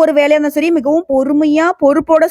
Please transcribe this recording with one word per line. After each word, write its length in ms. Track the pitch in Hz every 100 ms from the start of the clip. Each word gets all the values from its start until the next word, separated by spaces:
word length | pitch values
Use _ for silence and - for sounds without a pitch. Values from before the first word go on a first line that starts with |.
ஒரு 80 | 311 285
வேலையா 180 | 285 302
இருந்தாலும் 200 | 294 294
சரி, 120 | 330 330
மிகவும் 280 | 254 320 370
பொறுமையா, 540 | 269 269 294 311 302 339 359
பொறுப்போட 440 | 277 302 285 320 330